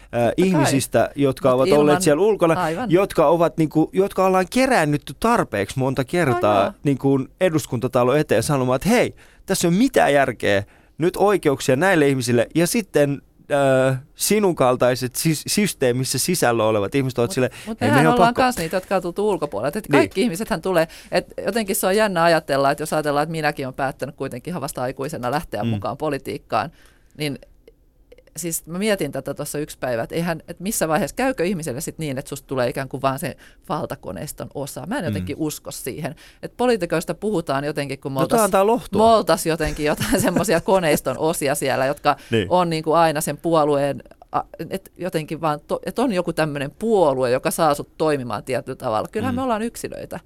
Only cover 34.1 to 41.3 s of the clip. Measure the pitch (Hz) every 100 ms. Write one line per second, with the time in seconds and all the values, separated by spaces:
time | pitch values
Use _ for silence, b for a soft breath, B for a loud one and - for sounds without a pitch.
34.1 | 92 151 - - 143 139 - 147 277 120
35.1 | 101 92 139 151 - - - 135 110 165
36.1 | - B B - - 247 226 175 160 -
37.1 | 165 208 180 165 139 147 147 139 135 143
38.1 | 135 131 233 202 190 202 240 - 196 226
39.1 | 220 180 165 160 160 151 151 147 156 208
40.1 | 214 226 180 175 165 220 190 160 160 139
41.1 | 123 160